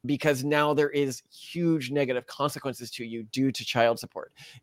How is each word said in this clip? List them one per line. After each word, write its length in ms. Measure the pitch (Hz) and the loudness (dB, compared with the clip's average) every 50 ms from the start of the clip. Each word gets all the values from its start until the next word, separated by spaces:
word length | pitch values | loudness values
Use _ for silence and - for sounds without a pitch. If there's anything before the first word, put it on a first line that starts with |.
| - | 0
because 380 | 123 147 131 - 156 143 127 131 | -2 -2 2 2 2 2 2 2
now 300 | 147 151 147 147 151 147 | 2 2 4 4 4 4
there 160 | 143 147 147 | 4 2 2
is 320 | 143 143 143 135 127 - _ _ | 2 0 0 0 -2 -8 _ _
huge 600 | - - - - - 170 170 165 160 156 131 123 | -20 -20 -18 -10 -4 0 2 2 2 2 0 -2
negative 340 | 139 143 143 127 127 123 120 | 0 0 0 0 0 -4 -4
consequences 640 | - - - 139 147 - 147 - 139 120 - 120 110 | -8 -4 -2 -2 -2 -2 -4 -6 -6 -6 -6 -12 -12
to 140 | - - 120 | -10 -10 -10
you 180 | 113 113 117 110 | -8 -8 -10 -10
due 280 | 110 - 127 135 135 | -6 -2 0 0 0
to 140 | 117 - 110 | 0 -2 -8
child 340 | - - 123 117 117 117 110 | -2 2 4 4 4 4 0
support, 320 | - - _ 95 - - _ - - - - - | -6 -12 _ -12 -12 -12 _ -20 -20 -20 -20 -8